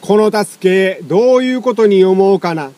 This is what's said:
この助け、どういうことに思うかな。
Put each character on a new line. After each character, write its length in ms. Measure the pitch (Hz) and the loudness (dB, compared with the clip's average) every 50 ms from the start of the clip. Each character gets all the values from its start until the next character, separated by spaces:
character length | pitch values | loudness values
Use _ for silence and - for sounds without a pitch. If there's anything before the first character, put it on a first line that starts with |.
こ 140 | - - 202 | -2 0 0
の 300 | 214 214 214 208 208 208 | 2 2 2 0 -2 -6
助 520 | - - - - 190 180 190 190 190 190 139 | -6 -10 -4 -2 0 0 2 0 -2 -2 -6
け、 40 | |
ど 360 | - 139 151 190 233 254 254 254 | -8 -2 0 0 2 2 2 2
う 60 | 254 | 0
い 120 | 254 254 | -2 -4
う 80 | 254 220 | -4 -4
こ 100 | 254 240 | -4 -2
と 140 | 202 220 208 | 0 2 2
に 180 | 202 190 185 | 4 4 4
思 280 | 190 190 190 196 196 196 | 2 2 2 2 2 0
う 40 | 185 | 0
か 140 | - 175 165 | -2 -4 -6
な。 160 | 160 151 135 135 | -6 -8 -10 -14